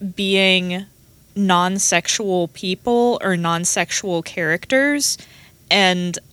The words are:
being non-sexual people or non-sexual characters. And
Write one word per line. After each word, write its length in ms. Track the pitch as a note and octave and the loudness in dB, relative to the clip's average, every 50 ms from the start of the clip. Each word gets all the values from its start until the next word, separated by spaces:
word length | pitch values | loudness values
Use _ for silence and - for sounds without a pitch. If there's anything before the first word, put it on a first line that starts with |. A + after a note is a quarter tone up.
| G#3 F#3+ F3+ | -10 -8 -6
being 720 | - G3+ F#3+ G3 F#3+ F#3+ F#3+ F#3 F#3 F3+ F3+ F3+ F#3 G3 - _ _ _ _ _ _ _ _ - | -4 -2 0 2 4 4 4 4 2 2 -2 -6 -6 -8 -12 _ _ _ _ _ _ _ _ -4
non-sexual 1120 | G3+ G3+ F#3+ F3+ F3 F3+ F#3 F#3+ G3 - - F#3 E3+ - - - - A3 G3 F#3 F3+ E3+ E3 | 0 2 4 4 4 2 2 0 0 0 2 0 0 0 0 -4 -4 -2 0 0 0 0 -2
people 680 | - - - F#3 F#3 F#3 - A#3+ A#3+ A#3+ A#3+ A#3+ A#3+ - | -6 -8 -6 -4 -4 -4 -2 0 2 2 4 2 2 0
or 140 | - F#3+ F#3 E3+ | 0 -2 -2 0
non-sexual 840 | E3+ E3 E3+ E3+ F3 - - G3+ F3 - - - - G3 F3 E3 | 0 0 -2 0 -2 -2 -2 -2 -2 -2 -4 -6 -4 -2 -4 -4
characters. 960 | D#3+ - - - E3+ D#3 D#3+ F3 - - C4+ C4 C#4 C#4+ D4 C#4+ C#4 - - - - - - - - - _ _ _ - | -4 -6 -6 -4 -2 -2 -2 -2 -2 0 0 2 2 2 0 0 -2 -2 -4 -6 -10 -20 -20 -20 -20 -20 _ _ _ 0
And 460 | - G3+ G3 F#3 F3+ F3+ F3+ F3+ E3+ - - - | 2 4 4 4 2 0 -2 -4 -6 -8 -12 -8